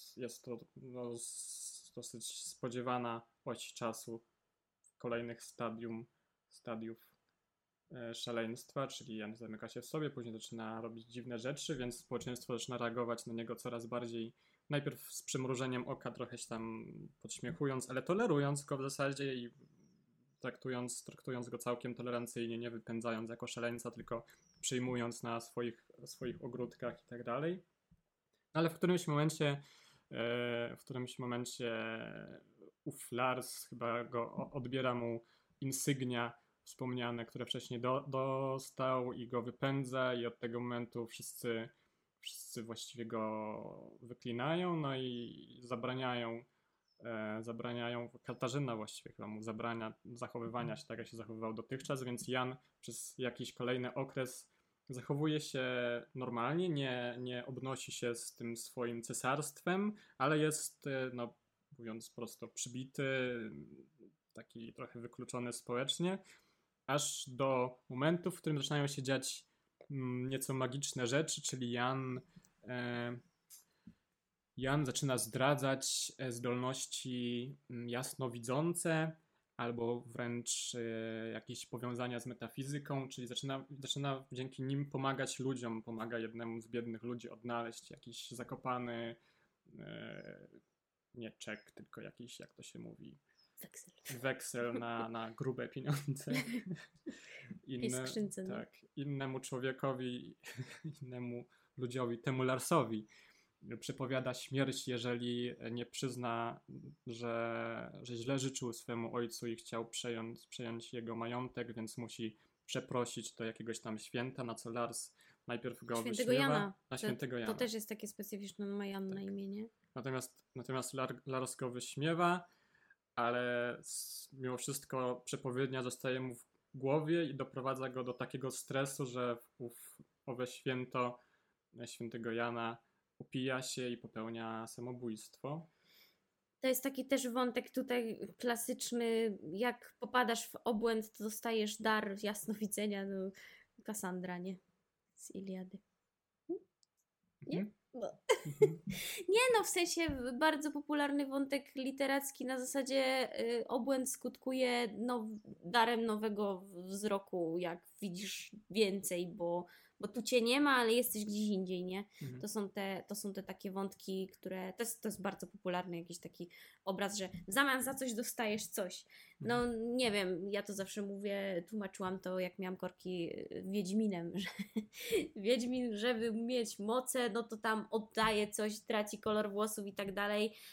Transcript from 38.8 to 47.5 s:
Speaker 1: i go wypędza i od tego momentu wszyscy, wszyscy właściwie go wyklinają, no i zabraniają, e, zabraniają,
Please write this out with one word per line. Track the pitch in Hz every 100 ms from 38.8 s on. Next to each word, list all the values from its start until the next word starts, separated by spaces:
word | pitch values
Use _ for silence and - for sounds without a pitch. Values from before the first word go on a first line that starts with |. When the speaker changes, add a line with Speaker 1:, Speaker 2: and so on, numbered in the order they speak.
| 131 131 123
Speaker 1:
i | 123 120
go | 123
wypędza | 120 - 135 139 127 131 127
i | 123 117
od | -
tego | 120 120
momentu | 123 120 117 120 113
wszyscy, | - 117 - 123 113 113 - _ _ _ _
wszyscy | - - - 123
właściwie | 113 110 - 120 110
go | 117 110 110 107 110 - - 113 107
wyklinają, | 120 117 123 117 139 170 180 170
no | 143 131
i | 131 120 120 - - 123
zabraniają, | 123 120 127 127 131 123 117 117 127 _ _ _ _ _
e, | 117 110 107 107
zabraniają, | 113